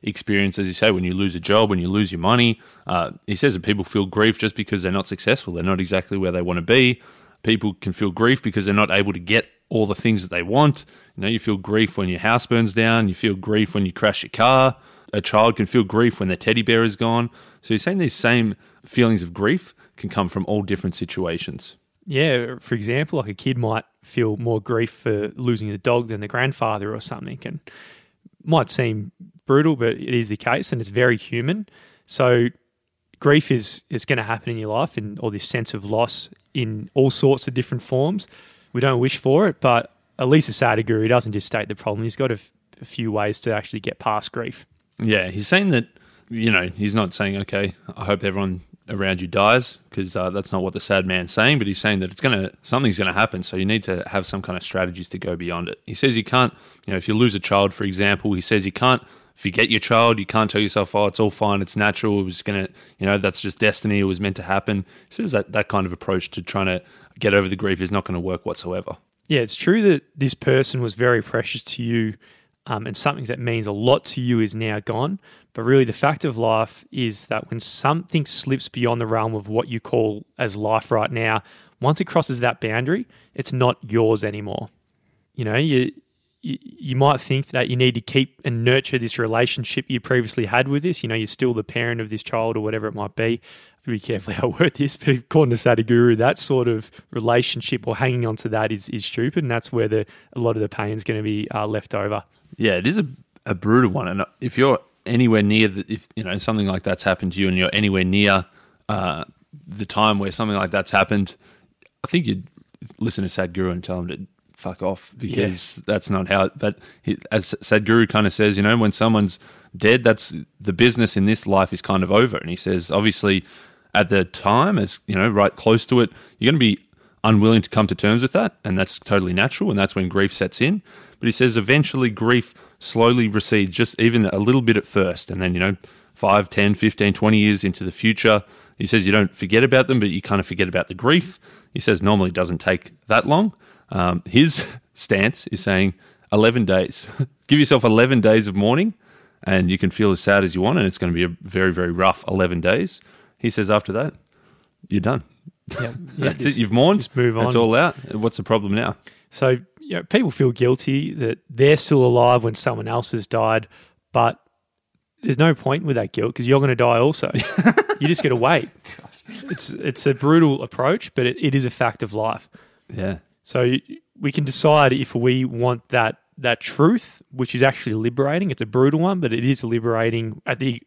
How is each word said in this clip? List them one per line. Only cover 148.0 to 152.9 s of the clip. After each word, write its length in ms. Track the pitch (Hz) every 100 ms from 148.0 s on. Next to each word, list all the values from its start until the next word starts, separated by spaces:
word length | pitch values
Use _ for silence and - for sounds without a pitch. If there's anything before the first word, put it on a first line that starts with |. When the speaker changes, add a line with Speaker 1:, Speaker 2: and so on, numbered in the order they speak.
| 127 131
Speaker 1:
days 280 | 110 110 104
of 80 | 95
mourning, 380 | 104 131 214 - _ _ _ _
and 260 | - 95 90
you 80 | 95
can 120 | 95
feel 200 | - 107
as 80 | 92
sad 240 | - 101
as 140 | 95 90
you 40 |
want, 180 | 98 165
and 80 | 101
it's 100 | -
gonna 140 | 90
be 100 | 85
a 60 | 85 85
very, 300 | 98 92 92
very 200 | 85 90
rough 320 | 85 95 - -
eleven 340 | 95 90 87
days. 400 | 85 113 185